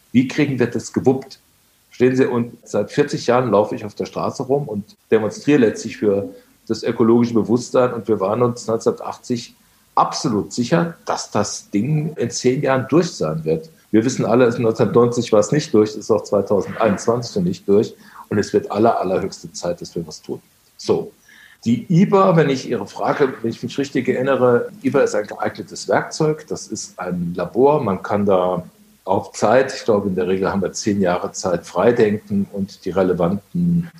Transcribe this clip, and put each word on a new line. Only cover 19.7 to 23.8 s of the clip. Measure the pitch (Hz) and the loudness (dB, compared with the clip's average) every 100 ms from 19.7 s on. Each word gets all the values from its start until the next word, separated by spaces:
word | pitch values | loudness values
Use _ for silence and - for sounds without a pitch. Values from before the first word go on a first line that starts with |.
| 85 | -6
dass | 85 | -8
wir | 87 82 | -10 -10
was | - | -14
tun. | - 127 - _ _ _ | -12 -12 -12 _ _ _
So. | - 87 - - _ - - _ | -2 -2 -2 -14 _ -20 -20 _
Die | 113 120 - | -2 -2 2
iba, | 170 202 196 190 | 4 6 6 6
wenn | 165 139 | 4 2
ich | 131 - | 0 -4
Ihre | 117 101 | -6 -6
Frage, | - 107 143 135 - | -6 -2 2 0 0
wenn | 113 | -6
ich | 113 | -6
mich | 123 | -6
richtig | - | -4